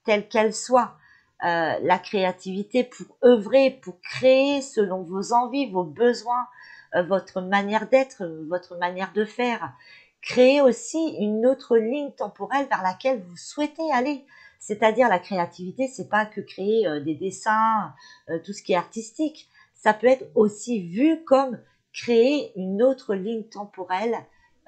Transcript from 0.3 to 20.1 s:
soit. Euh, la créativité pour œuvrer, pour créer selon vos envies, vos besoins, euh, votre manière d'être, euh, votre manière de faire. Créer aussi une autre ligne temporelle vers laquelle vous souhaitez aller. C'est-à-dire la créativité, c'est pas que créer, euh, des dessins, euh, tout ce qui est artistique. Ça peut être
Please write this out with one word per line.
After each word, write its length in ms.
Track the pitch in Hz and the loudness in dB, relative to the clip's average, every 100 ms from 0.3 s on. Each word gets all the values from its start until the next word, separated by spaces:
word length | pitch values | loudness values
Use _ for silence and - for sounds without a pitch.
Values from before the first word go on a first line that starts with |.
| 226 220 214 | 0 0 -2
soit. 400 | - 247 220 - _ _ _ - 175 | 2 2 2 -6 _ _ _ -6 -4
Euh, 340 | 170 156 92 | -2 -2 -2
la 160 | 131 185 | 0 0
créativité 840 | - 208 185 185 190 185 202 247 | 0 -2 -2 -4 -8 -8 -2 -2
pour 340 | 247 - 185 - | -2 -6 -20 2
œuvrer, 480 | 247 240 196 262 269 | 6 6 4 4 4
pour 300 | 269 - - | 0 -18 -18
créer 600 | - - 254 262 277 285 | -14 0 4 6 4 0
selon 420 | 269 - 196 185 | -4 -2 -2 -2
vos 280 | 170 190 190 | -6 -8 0
envies, 400 | 240 247 277 254 | 0 0 -4 -2
vos 140 | 185 170 | -4 -4
besoins, 600 | 143 240 233 214 247 240 - - - - 175 | 0 2 2 -4 -4 -4 -12 -20 -20 -6 -4
euh, 80 | |
votre 360 | 170 190 - 190 | 0 -2 -4 -10
manière 480 | 185 202 202 214 208 | -2 -2 0 -4 2
d'être, 380 | 262 269 - 175 | 2 2 -6 -12
euh, 200 | 160 156 | -10 -8
votre 260 | 180 - 175 | -8 -8 -6
manière 360 | 180 185 190 | -6 -6 -6
de 100 | 185 | -4
faire. 500 | 208 - 247 226 156 - - - _ _ | -6 -4 -4 -4 -8 -14 -20 -20 _ _
Créer 380 | - 247 254 285 | -6 4 6 6
aussi 560 | 269 - - 311 320 151 | 4 2 -4 -4 -4 -2
une 280 | 208 214 247 | -4 2 2
autre 320 | 269 - 233 | 0 2 2
ligne 340 | 220 294 285 | 2 -4 -6
temporelle 560 | - 208 - 202 269 269 | -8 -10 -10 -4 -4 -2
vers 160 | 208 | -2
laquelle 380 | 185 185 - 247 | -2 -2 -2 -4
vous 160 | 175 175 | -6 -18
souhaitez 520 | - - 294 294 320 | -14 -6 -6 -4 -2
aller. 320 | 254 262 277 - - - _ | 0 -2 -4 -10 -20 -20 _
C'est-à-dire 480 | - 208 220 214 240 | -10 0 0 4 2
la 120 | 185 | 2
créativité, 680 | - 190 175 - 180 - 262 | -2 -4 -4 -6 -12 -6 -6
c'est 220 | - - | -6 -4
pas 160 | 208 214 | -2 -2
que 160 | 208 | -8
créer, 440 | - - 196 226 185 | -12 -6 0 0 0
euh, 140 | 151 | -2
des 160 | 143 147 | -4 -6
dessins, 800 | 185 185 226 220 220 220 165 - - - - | -6 -6 -2 2 2 2 -4 -12 -20 -20 -10
euh, 100 | 165 | -8
tout 120 | 175 | -8
ce 100 | 202 | -12
qui 120 | - | -2
est 40 | 180 | -2
artistique. 720 | - 226 220 - 302 - - _ _ _ | -2 -12 -12 -6 -6 -6 -20 _ _ _
Ça 180 | 220 | -2
peut 140 | 214 | 2
être 220 | 240 | 2